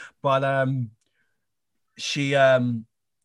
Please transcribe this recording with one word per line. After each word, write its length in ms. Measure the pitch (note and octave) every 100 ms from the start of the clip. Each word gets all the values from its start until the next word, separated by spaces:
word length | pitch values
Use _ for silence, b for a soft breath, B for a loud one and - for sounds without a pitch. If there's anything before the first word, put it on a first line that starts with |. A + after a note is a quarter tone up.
| B _
But, 220 | C#3+ C3+
um, 480 | C3+ C3+ C3 C3+ A2+ - _ _ _ _ _ _ _ _ _ -
she, 380 | - D3+ C#3 C#3
um, 500 | C3+ C3 B2 A#2 A2 _ _ _